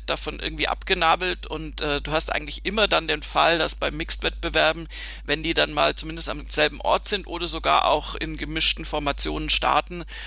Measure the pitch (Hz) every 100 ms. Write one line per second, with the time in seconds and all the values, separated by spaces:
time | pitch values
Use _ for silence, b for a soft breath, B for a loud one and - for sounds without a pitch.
0 | - - - 147 - 156 147 - - 185
1 | 165 170 185 175 - 151 156 - 151 143
2 | 151 156 - 147 147 - - 214 202 165
3 | 160 151 - - 156 165 156 - 147 151
4 | 160 - 165 - 165 160 156 160 165 B
5 | B B - 147 160 151 151 147 151 -
6 | 160 - - 143 - - 151 147 - 165
7 | - 202 - 170 170 160 151 151 - 147
8 | - - 160 156 147 160 - - 160 151
9 | 143 139 156 151 151 - 127 143 - 175
10 | 160 B